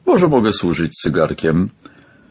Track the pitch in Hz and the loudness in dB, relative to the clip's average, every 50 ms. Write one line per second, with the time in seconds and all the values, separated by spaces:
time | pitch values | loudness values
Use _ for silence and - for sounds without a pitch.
0 | - 370 311 190 180 160 143 120 104 110 - - - 87 80 82 82 78 - - | 0 0 2 2 4 4 2 2 2 0 -2 -2 -2 -4 -2 -2 -4 -6 -6 -6
1 | - 87 73 82 78 78 85 - - 80 78 87 95 110 _ _ _ - _ - | -6 -2 0 0 0 -2 -2 -2 -2 0 0 0 0 -2 _ _ _ -20 _ -20
2 | - _ _ _ _ _ | -20 _ _ _ _ _